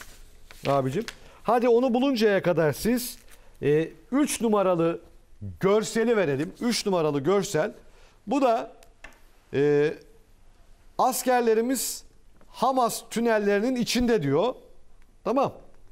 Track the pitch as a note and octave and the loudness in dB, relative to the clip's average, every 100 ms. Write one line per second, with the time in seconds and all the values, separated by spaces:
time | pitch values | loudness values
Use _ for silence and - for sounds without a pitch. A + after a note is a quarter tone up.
0 | - - - - - - - C#3 C3 D3 | -20 -20 -20 -20 -20 -8 -2 0 0 -4
1 | A#3 - - - - A#3+ B3 A#3 C4 A#3+ | -8 -14 -20 -8 -2 0 4 2 2 2
2 | C#4 B3 G#3+ F#3+ F3 E3 D#3 C3+ G3+ B3 | 0 2 2 2 2 2 0 0 -2 -2
3 | A#3+ - - - - - C#3 D3+ D#3+ - | -4 -12 -20 -20 -20 -4 0 2 0 -8
4 | - B3+ D4+ - A3+ G#3 F#3 F3+ E3 E3 | -4 -2 0 -2 0 2 2 2 0 -2
5 | - - - - G2+ F2 F#3 G#3+ G#3 A3+ | -10 -20 -20 -18 -16 -4 2 2 0 -2
6 | A3+ A3 E3 C3+ E3+ - A#3+ A3 G#3 F#3 | 0 2 2 -2 -4 -4 -4 -2 -2 0
7 | D#3 C#3+ C#3 G3+ F#3 D#3 G3+ - - - | 0 0 0 0 0 -2 -2 -6 -20 -20
8 | - _ - C4+ B3+ A3+ - - - _ | -20 _ -4 0 2 2 -4 -16 -20 _
9 | - - - - _ C3 D3 D3 D3+ - | -20 -20 -20 -20 _ -2 2 2 0 -4
10 | - - _ - - - - - - - | -14 -20 _ -20 -20 -20 -20 -20 -12 -2
11 | A#3 B3 B3+ B3 A#3 A3 A#3 C4 - - | -2 0 0 2 2 2 0 -4 -6 -10
12 | - - - - - - B3 C4 A#3 - | -16 -20 -20 -20 -20 -2 0 2 0 -2
13 | - G#3+ A#3 A3 G3+ G3+ A3+ B3+ A3+ - | -8 -2 0 2 2 0 0 -2 -2 0
14 | A#3+ A3 C#3+ C#3+ A3+ - - - - - | 2 2 2 0 0 -4 -14 -20 -20 -20
15 | - - - B3+ A3+ - - - - | -20 -10 -4 0 -2 -4 -18 -20 -20